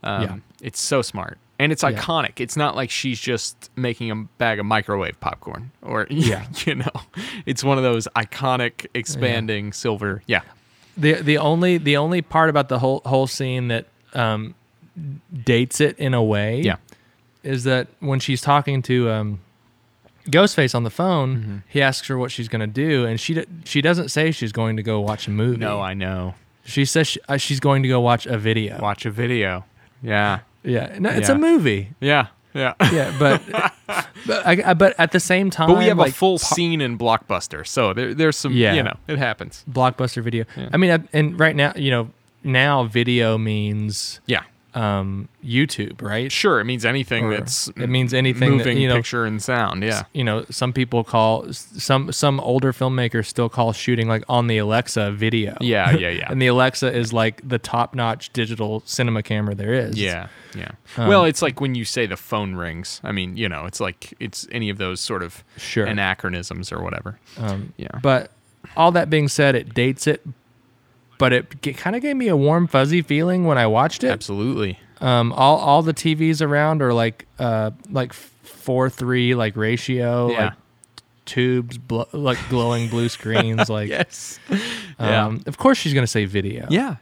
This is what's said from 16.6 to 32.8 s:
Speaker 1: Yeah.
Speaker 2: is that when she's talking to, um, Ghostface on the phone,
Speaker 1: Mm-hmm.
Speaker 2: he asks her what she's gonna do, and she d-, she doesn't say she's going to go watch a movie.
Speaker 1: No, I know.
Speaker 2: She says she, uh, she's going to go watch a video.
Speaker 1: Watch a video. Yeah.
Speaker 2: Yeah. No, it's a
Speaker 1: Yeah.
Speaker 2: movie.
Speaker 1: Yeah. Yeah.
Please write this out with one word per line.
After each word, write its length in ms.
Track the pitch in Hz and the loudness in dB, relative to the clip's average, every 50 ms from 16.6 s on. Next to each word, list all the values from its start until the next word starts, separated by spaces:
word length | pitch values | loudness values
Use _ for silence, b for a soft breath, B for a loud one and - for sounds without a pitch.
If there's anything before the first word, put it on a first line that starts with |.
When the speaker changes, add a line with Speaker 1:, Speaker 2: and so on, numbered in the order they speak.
Speaker 1:
Yeah. 160 | 165 107 85 - _ b b b b b b b b _ _ _ | 0 0 0 -2 _ b b b b b b b b _ _ _
Speaker 2:
is 220 | _ 135 135 127 120 | _ -6 -4 -2 0
that 240 | 131 131 127 123 - _ _ | 2 2 0 0 -4 _ _
when 200 | - 143 135 135 | -4 -2 -2 0
she's 220 | - - 135 120 | 0 0 -2 0
talking 400 | - 147 143 147 143 - 139 135 | 2 4 4 4 4 2 -2 -2
to, 280 | 123 - 127 123 120 113 | 0 2 2 2 2 2
um, 300 | 110 110 107 104 104 95 - _ _ _ _ _ _ _ _ _ _ _ _ - _ _ _ - | 0 0 -2 -4 -6 -8 -10 _ _ _ _ _ _ _ _ _ _ _ _ -20 _ _ _ 2
Ghostface 460 | 135 160 196 208 - - 143 123 - | 4 6 6 6 4 2 2 2 2
on 100 | 120 117 | 0 -2
the 60 | 110 | -2
phone, 460 | - - 175 190 180 156 135 131 131 | -2 -2 0 0 2 0 0 0 -2
Speaker 1:
Mm-hmm. 200 | 120 107 104 98 101 92 _ | -4 -4 -6 -8 -10 -12 _
Speaker 2:
he 140 | - 143 | -2 2
asks 240 | 139 135 127 - - - | 2 2 2 0 -6 -6
her 80 | 139 | -4
what 140 | 127 123 123 | -4 -4 -4
she's 160 | - - 117 113 | -6 -8 -8 -6
gonna 180 | - 113 110 107 | -4 -4 -4 -4
do, 360 | 107 127 143 160 151 131 120 | -4 -2 0 2 2 2 2
and 120 | 117 113 117 | 0 -2 -4
she 160 | - - 160 | -2 -2 -2
d-, 100 | 160 - - 175 165 165 | -2 -4 -6 -14 -18 -12
she 160 | - - 147 | -2 -2 2
doesn't 300 | 135 160 175 175 165 135 | 2 4 2 2 0 -2
say 200 | - 151 156 160 | 0 0 0 0
she's 220 | 156 - 120 110 | 0 -2 -4 -6
going 240 | 104 117 113 110 110 | -2 -2 -2 0 -2
to 60 | 110 | -2
go 180 | 101 110 110 107 | -2 -2 -2 0
watch 260 | 101 104 107 104 - | 0 -2 -4 -4 -4
a 40 | - | -4
movie. 260 | 101 104 110 123 123 113 | -2 0 2 0 0 0
Speaker 1:
No, 220 | 113 104 104 101 | -2 -4 -4 -4
I 140 | 98 95 95 | -4 -6 -6
know. 400 | 98 95 95 95 92 90 92 90 - _ _ _ _ _ | -4 -4 -4 -4 -4 -6 -6 -8 -10 _ _ _ _ _
Speaker 2:
She 200 | - - 143 139 | -6 -2 0 0
says 240 | 131 - 160 160 - | 2 2 0 0 0
she, 100 | - - - - | -2 -8 -4 -4
uh, 100 | 139 139 | -4 -2
she's 200 | - - 143 131 | -2 -2 -4 0
going 240 | - 143 139 135 | 2 2 4 4
to 60 | 135 127 | 2 2
go 120 | 131 123 | 2 4
watch 240 | 120 120 120 117 - | 4 4 2 2 2
a 120 | - 120 110 | -4 -4 -2
video. 400 | 104 110 110 113 107 101 110 - | 0 0 0 0 0 -4 -6 -4
Speaker 1:
Watch 240 | 110 104 101 - - | -4 -4 -4 -4 -6
a 60 | 117 | -8
video. 540 | 101 107 123 120 123 117 104 95 92 90 90 _ b b b b _ _ | -6 -4 -2 -2 0 0 0 0 -2 -4 -8 _ b b b b _ _
Yeah. 400 | 127 117 107 104 104 104 98 110 - _ _ _ | -6 -2 0 2 2 2 0 -2 -6 _ _ _
Speaker 2:
Yeah. 340 | _ 147 123 117 - - - - | _ -2 -2 -2 -2 -4 -6 -2
No, 100 | 180 214 | -2 0
it's 180 | - - 208 - | 0 2 2 4
a 40 | |
Speaker 1:
Yeah. 60 | 277 294 | 4 4
Speaker 2:
movie. 500 | 311 330 339 311 170 131 104 98 98 101 135 _ | 6 6 4 6 4 2 2 0 -2 -8 -10 _
Speaker 1:
Yeah. 260 | 131 139 147 143 123 - _ _ _ _ _ | 0 2 4 4 2 0 _ _ _ _ _
Yeah. 200 | 139 135 123 - _ | -2 -2 -2 2 _